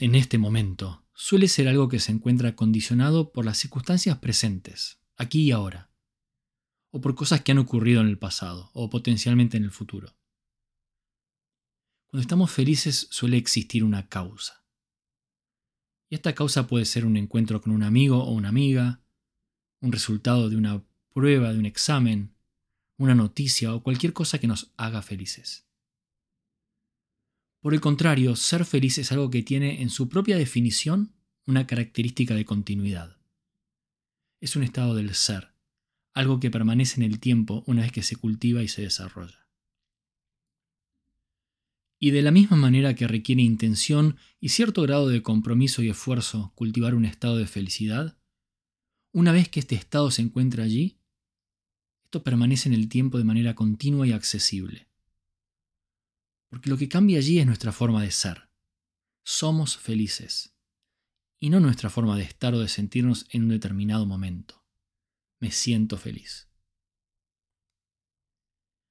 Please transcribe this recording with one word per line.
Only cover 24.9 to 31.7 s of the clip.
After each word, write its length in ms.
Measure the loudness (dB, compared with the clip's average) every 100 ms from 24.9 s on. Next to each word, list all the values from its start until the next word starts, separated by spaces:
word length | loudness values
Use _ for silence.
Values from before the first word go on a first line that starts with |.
| -6
felices. 640 | -8 -10 -10 -12 -14 -16 _ _ _ _ _ _ _ _ _ _ _ _ _ _ _ _ _ _ _ _
Por 140 | -2
el 60 | 0
contrario, 560 | 2 2 2 4 2 2
ser 280 | 0 -2
feliz 340 | 0 0 0 0
es 140 | -2
algo 180 | -2 -2
que 120 | -2
tiene 400 | -2 -2 -2 -2
en 80 | -4
su 180 | -4 -2
propia 280 | -2 0 0
definición 800 | 0 0 0 0 -2 -2 -2 _ _ _ -2
una 200 | 0
característica 680 | 0